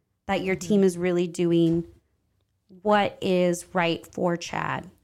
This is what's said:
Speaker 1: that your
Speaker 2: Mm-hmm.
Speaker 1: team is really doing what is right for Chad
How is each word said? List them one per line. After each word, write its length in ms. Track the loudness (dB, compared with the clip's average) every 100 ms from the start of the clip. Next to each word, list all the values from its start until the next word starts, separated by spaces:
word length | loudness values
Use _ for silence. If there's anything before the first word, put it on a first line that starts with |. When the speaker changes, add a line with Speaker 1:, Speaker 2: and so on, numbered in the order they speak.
| _ _ -4
Speaker 1:
that 140 | -4 -2
your 100 | -4
Speaker 2:
Mm-hmm. 120 | 0
Speaker 1:
team 140 | 4 4
is 120 | 2
really 300 | -2 0 -2
doing 560 | -2 0 4 4 2 -4 -12 _ _ _ _ _ _ _ -8
what 340 | 0 2 2 -2
is 440 | -2 2 2 0 -4
right 320 | -2 -2 -2 -6
for 240 | -4 -2 -4
Chad 520 | -6 -6 -6 -6 -10 _